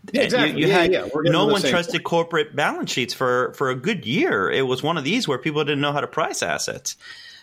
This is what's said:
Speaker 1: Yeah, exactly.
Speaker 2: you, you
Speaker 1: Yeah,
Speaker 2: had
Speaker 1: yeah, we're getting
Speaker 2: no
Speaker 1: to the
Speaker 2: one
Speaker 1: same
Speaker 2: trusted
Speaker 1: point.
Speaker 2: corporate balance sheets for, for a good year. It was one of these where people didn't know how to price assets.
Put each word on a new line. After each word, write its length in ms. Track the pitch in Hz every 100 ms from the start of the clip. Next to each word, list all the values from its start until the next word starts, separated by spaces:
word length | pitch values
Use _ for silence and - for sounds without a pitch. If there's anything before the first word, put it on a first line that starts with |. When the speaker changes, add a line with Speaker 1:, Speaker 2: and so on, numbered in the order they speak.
| -
Speaker 1:
Yeah, 80 | 247
exactly. 400 | - 240 156 139
Speaker 2:
you, 40 | 180
you 60 |
Speaker 1:
Yeah, 80 | 180
Speaker 2:
had 120 | 170
Speaker 1:
yeah, 160 | 165 92
we're 100 | 143
getting 80 | 156
Speaker 2:
no 100 | 165
Speaker 1:
to 40 | 208
the 60 |
Speaker 2:
one 80 | 208
Speaker 1:
same 100 | 151
Speaker 2:
trusted 200 | 175 170 165
Speaker 1:
point. 80 |
Speaker 2:
corporate 520 | - 170 165 165 151 135
balance 340 | 165 339 214
sheets 220 | - 120
for, 400 | - 127 123 127
for 160 | - 135
a 80 | 131
good 300 | 151 208 110
year. 440 | 170 339 107 87
It 120 | 87
was 200 | 131 127
one 140 | 147 170
of 80 |
these 240 | 135 233 185
where 80 | 127
people 260 | 160 147
didn't 200 | 147 143
know 100 | 147
how 80 | 147
to 60 | 123
price 360 | - 165 -
assets. 540 | 92 71 - - - - - - - -